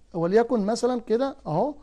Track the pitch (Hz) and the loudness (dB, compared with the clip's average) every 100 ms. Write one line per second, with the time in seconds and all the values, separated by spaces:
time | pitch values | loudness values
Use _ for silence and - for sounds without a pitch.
0 | - 170 170 214 233 233 196 233 247 247 | -10 -4 2 2 4 0 0 0 0 -2
1 | 233 226 269 - - 156 277 294 | -2 0 -2 -6 -4 -2 -2 -4